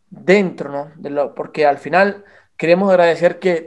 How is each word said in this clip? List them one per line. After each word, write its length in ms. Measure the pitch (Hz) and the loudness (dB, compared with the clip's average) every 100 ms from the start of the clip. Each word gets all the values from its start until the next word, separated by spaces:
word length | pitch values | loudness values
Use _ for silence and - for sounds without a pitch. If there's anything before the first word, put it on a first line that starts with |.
| _ | _
dentro, 640 | - - 202 185 - 139 | -8 0 2 0 -6 -10
¿no? 220 | 143 151 - | -10 -12 -14
De 140 | 147 | -10
lo, 240 | 143 139 | -6 -6
porque 320 | - 151 - 147 | -6 -10 -2 0
al 120 | 139 | 0
final 460 | 143 170 202 196 - _ _ - | -2 0 0 -2 -18 _ _ -6
queremos 320 | 160 175 196 | 0 2 4
agradecer 480 | 180 170 151 170 170 | 2 2 2 0 0
que 220 | 185 165 | -4 -4